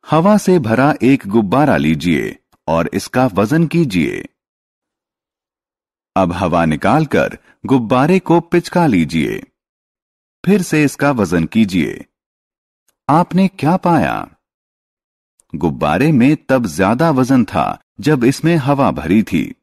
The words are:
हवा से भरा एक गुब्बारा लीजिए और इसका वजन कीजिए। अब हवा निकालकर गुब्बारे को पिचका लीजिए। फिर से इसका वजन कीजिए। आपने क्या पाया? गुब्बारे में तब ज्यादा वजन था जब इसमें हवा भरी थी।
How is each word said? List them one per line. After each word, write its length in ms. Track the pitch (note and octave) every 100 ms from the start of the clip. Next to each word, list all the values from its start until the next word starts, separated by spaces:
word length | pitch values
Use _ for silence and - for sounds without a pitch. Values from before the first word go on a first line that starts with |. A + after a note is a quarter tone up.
| -
हवा 260 | D#3 F#3 G#3
से 200 | - F3+
भरा 360 | A2+ A2+ C#3 D#3
एक 240 | A#2+ C#3 G2
गुब्बारा 500 | A2 G#2 A#2+ D3 E2
लीजिए 600 | D2+ D#2+ E2 D2+ G#1+ - _ _ -
और 220 | E2 E2+
इसका 320 | G2+ - B2 B2+
वजन 400 | F#2 G#2+ D#3 E3
कीजिए। 640 | E3+ D3+ F#2 C#2 G1+ - _ _ _ _ _ _ _ _ _ _ _ _ _ _ _ _ _ _ -
अब 160 | F2+
हवा 320 | F2 F#2+ E2+
निकालकर 760 | E2 D2+ F#2+ C#3 D#3 F#2+ B1 - _ _ -
गुब्बारे 520 | C3 A2 B2+ D3 F#3
को 220 | - E3+
पिचका 460 | E3 F3 - F#3 E3
लीजिए। 520 | G2 D#2 D#2+ B1+ G1+ - _ _ _ _ _ _ _ _ _
फिर 180 | - G#3
से 220 | F3 D#3
इसका 260 | C#3+ - C#3+
वजन 340 | C3 F#2+ E2+
कीजिए। 600 | D#2+ A2 G#2+ F2+ B1+ - - _ _ _ _ _ _ _ _ _ -
आपने 400 | E3 F3 F3+ F#3+
क्या 280 | - C#3+ F#3
पाया? 600 | - D#3 D2+ A1 G1+ _ _ _ _ _ _ _ _ _ _ _ _
गुब्बारे 580 | D#2 E2 C2 D2+ E2 D3
में 240 | C#3+ B2+ D3+ -
तब 180 | C3 A2+
ज्यादा 440 | D2+ F#2+ A#2 E3
वजन 340 | C3 B2 C3
था 400 | A#2 F2+ G#1+ G1+ _ -
जब 240 | G#2 D3
इसमें 320 | A#2 C#3 D#3+ E3+
हवा 340 | C3 C#3 A#2+
भरी 320 | C2+ D2+ G#2
थी। 320 | G2 F2 G1+ -